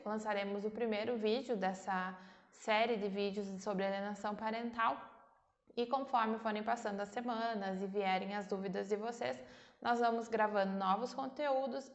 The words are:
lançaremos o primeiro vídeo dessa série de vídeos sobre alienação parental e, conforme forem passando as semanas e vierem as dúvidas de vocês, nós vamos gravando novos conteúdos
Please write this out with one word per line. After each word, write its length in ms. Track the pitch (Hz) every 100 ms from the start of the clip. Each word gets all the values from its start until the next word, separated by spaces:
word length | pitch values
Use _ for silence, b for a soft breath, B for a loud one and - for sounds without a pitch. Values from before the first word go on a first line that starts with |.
| 208
lançaremos 580 | 214 214 202 202 202
o 80 | 214
primeiro 460 | 214 233 208 220 240
vídeo 400 | 214 233 269 220
dessa 600 | 190 190 - 185 185 185 B B B
série 440 | - - 214 233 226
de 140 | 202
vídeos 520 | 196 202 196 196 190
sobre 220 | 214 190
alienação 500 | 196 196 202 202 214
parental 640 | 208 220 226 233 233 226 277 - - - _ _ _ - -
e, 100 | 240
conforme 540 | 269 269 247 220 220
forem 240 | 220 214
passando 380 | 214 240 220 202
as 80 | 202
semanas 720 | 247 240 226 226 220 196 190
e 40 | 196
vierem 480 | 196 196 185 190
as 140 | 202 196
dúvidas 400 | 196 190 190 196
de 80 | 208
vocês, 420 | 220 240 - - B B B B
nós 180 | - 240
vamos 300 | 233 233 220
gravando 420 | 220 214 208 190
novos 420 | 190 190 202 247
conteúdos 800 | - 262 262 294 262 269 269 -